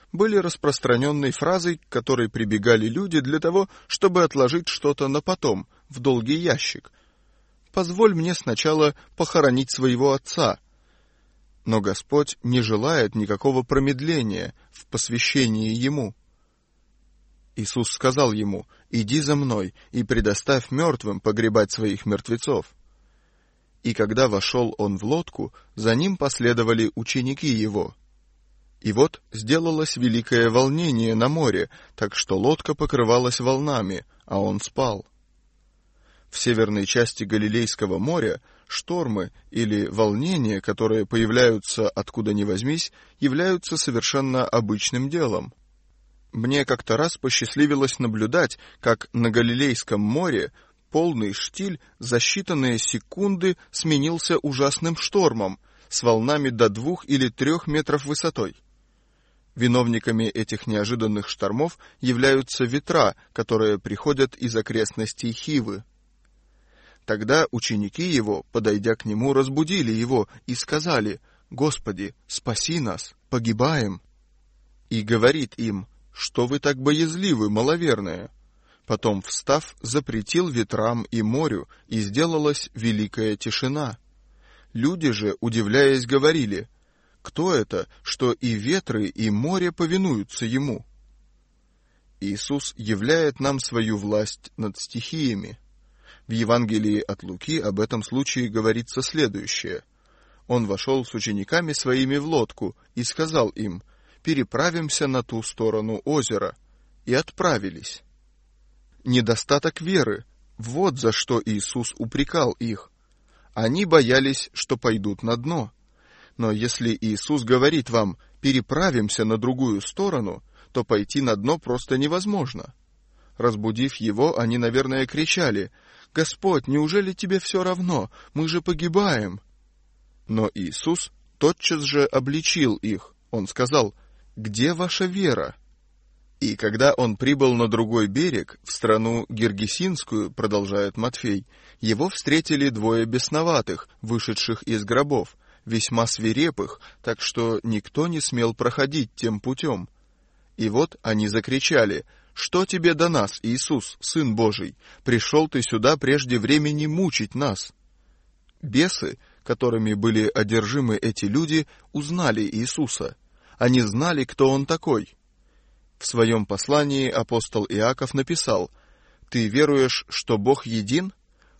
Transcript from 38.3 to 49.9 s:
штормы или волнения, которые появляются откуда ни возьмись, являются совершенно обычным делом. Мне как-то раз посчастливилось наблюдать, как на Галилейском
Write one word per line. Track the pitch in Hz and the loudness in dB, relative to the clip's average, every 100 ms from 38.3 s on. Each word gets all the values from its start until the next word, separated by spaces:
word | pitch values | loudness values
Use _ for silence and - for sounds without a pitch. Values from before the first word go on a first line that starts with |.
| - _ _ - | -4 _ _ -12
штормы | - - 175 143 104 90 - _ | -10 -6 -4 -2 -4 -6 -10 _
или | - 113 104 98 | -4 0 0 0
волнения, | 101 110 104 160 185 110 98 | 2 2 2 0 0 0 -2
которые | - 98 113 110 98 | -2 0 2 2 0
появляются | 117 113 120 123 110 - - 101 | 2 2 6 6 4 -2 -2 0
откуда | - 101 - 107 | -2 -4 -4 -2
ни | 104 | 0
возьмись, | 101 95 123 160 - - _ _ | 0 0 -2 -4 -6 -12 _ _
являются | 139 139 180 185 - 165 | 0 2 0 0 -2 -4
совершенно | - 117 - 139 135 127 120 | -2 -2 0 0 0 0 0
обычным | 120 107 107 - 123 135 | 0 0 -2 -2 -2 -2
делом. | 170 139 90 64 - _ _ _ _ _ _ _ | 0 0 -2 -6 -14 _ _ _ _ _ _ _
Мне | 117 120 143 135 | -6 0 0 0
как-то | 123 - 113 | -2 0 0
раз | 165 - | 0 -2
посчастливилось | 131 - 113 143 147 143 135 - | -2 -2 -2 2 2 4 0 0
наблюдать, | 123 107 110 160 147 - - - | -2 -2 0 2 0 -2 -20 -4
как | - 113 - | 0 0 -2
на | 117 117 | -2 2
Галилейском | 113 117 120 139 113 - | 4 2 2 0 -2 -2